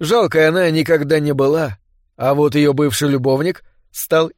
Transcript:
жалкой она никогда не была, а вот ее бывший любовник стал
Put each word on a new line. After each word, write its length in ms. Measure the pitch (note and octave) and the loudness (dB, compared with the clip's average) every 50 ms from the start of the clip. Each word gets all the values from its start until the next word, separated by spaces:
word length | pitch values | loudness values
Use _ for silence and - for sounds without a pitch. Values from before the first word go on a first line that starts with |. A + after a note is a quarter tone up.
жалкой 480 | E3+ D3+ A3 A#3+ G#3 D#3+ - D#3+ D#3 D#3+ | -4 -2 0 0 0 2 2 2 2 2
она 200 | E3 F#3 F3+ E3+ | 2 0 0 0
никогда 500 | D#3 D#3+ D3 - E3 D3+ C#3+ C#3 D#3+ D#3 | 0 0 0 0 0 0 0 0 0 0
не 120 | D3 D3 | 0 -2
была, 460 | C#3+ C3+ C3+ C#3 D3+ E3 D#3 C3 G2 - _ _ _ _ _ _ _ | 0 0 0 2 2 0 -2 -4 -8 -12 _ _ _ _ _ _ _
а 180 | - A#2+ C3 C#3 | -4 -2 0 0
вот 220 | C#3+ D3+ D3 - | 2 0 0 2
ее 160 | D3 D3 D3 | 2 2 2
бывший 380 | C3+ C3+ D3+ C#3+ - - D3 C#3+ | 2 0 0 -2 -2 -2 -2 -2
любовник 520 | C#3 C3+ B2 C3+ C3+ C3+ D#3 F3+ F3+ - - _ _ _ _ _ | -2 0 0 0 0 0 -2 -4 -6 -8 -12 _ _ _ _ _
стал 400 | - - - - E3 D#3+ E3 D#3+ - | -14 -12 -6 -2 0 0 0 -2 -4